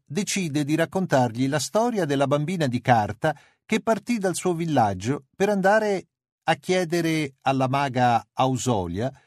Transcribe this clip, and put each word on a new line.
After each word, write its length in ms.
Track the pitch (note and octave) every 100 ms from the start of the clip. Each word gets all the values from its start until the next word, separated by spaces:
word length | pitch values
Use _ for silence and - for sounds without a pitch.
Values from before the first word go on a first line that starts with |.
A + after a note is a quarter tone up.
decide 600 | _ D3+ G3+ G3+ E3+ C#3 D3
di 100 | D#3+
raccontargli 720 | E3 F#3+ F3 C#3+ A#2+ A2 C3
la 120 | D3
storia 440 | - G#3+ A#3+ A3
della 240 | D#3+ C#3 C3+
bambina 400 | D3 D3+ F#3 C#3+
di 140 | A#2+
carta 520 | - A#2 G#2 G2+ D#3 D#3 _ _ -
che 140 | G#3+
partì 380 | A3+ A3 - A#3+
dal 180 | F#3+ E3
suo 180 | F#3
villaggio 680 | E3 E3+ C#3 G#2+ F#2 G#2 C#3+ - _
per 100 | G3
andare 640 | G3+ F#3 A3 G#3+ F#3+ - _ _ _
a 120 | - E3
chiedere 800 | - F#3 E3+ E3+ E3 D#3+ D3 -
alla 260 | - C3+ C3
maga 580 | C#3 C#3+ B2+ B2 A#2 -
Ausolia 760 | - C3 C3 B2+ A2 F2 F2+ B2+ -